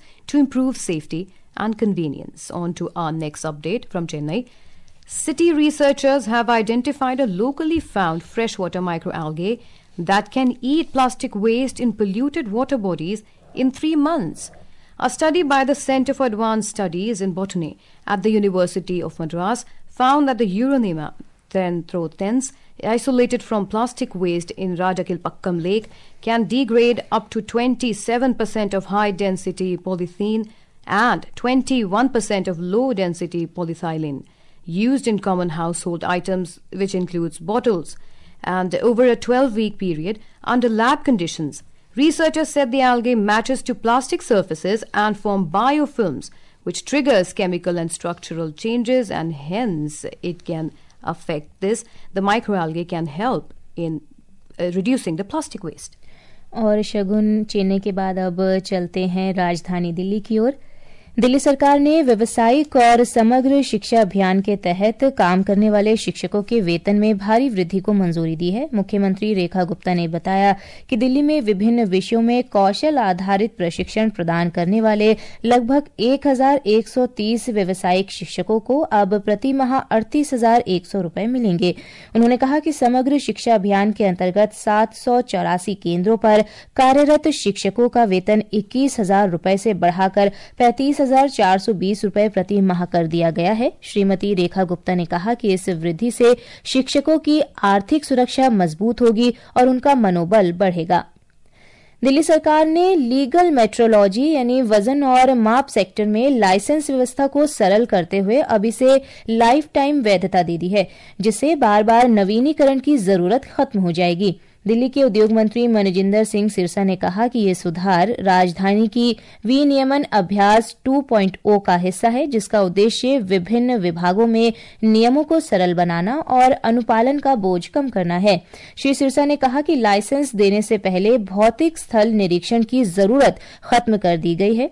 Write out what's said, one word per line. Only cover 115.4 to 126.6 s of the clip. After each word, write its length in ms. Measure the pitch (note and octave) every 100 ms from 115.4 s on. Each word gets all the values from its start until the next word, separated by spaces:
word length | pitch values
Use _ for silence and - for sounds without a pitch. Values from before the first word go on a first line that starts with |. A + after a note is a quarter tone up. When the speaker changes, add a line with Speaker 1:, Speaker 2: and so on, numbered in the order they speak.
| A3 A#3 A#3+
Speaker 2:
मनजिंदर 560 | A3 G3 F3+ G3 G#3
सिंह 260 | A3 G#3 G#3
सिरसा 340 | G3+ F3+ -
ने 120 | G3 F#3
कहा 320 | F3+ F#3 A#3+
कि 120 | A#3+
ये 140 | G3+ F3+
सुधार 540 | - E3+ F#3 F3+ F#3 A#3+
राजधानी 680 | F#3+ F#3 F3+ E3+ F#3+ G3+ A3
की 280 | A#3+ A#3+ A3 - - G#3
विनियमन 580 | C4 D4 C#4 C4+ C#4 C#4+
अभ्यास 640 | G#3 F#3 G3+ G3+ A3 A3+ -
टू 160 | - C4+ C4+
पॉइंट 280 | A3+ F#3+ F#3+ -
ओ 120 | G#3
का 180 | G3+ F3+
हिस्सा 320 | F3+ F3+ A#3
है, 160 | A#3 D4+
जिसका 340 | A3+ - G#3+
उद्देश्य 560 | F#3+ F3+ A3 - B3 C#4
विभिन्न 580 | F#3+ F#3+ F3+ A#3 B3 B3
विभागों 500 | F3+ E3+ F3+ F#3 A#3
में 260 | A3+ A3+ A3+ - -
नियमों 400 | A3 A3 A#3 C4+
को 160 | D4+ D#4+
सरल 340 | D#4 G3 F3+
बनाना 420 | F3 F3 E3+ F3+ C#4
और 360 | - B3+ B3+
अनुपालन 680 | C4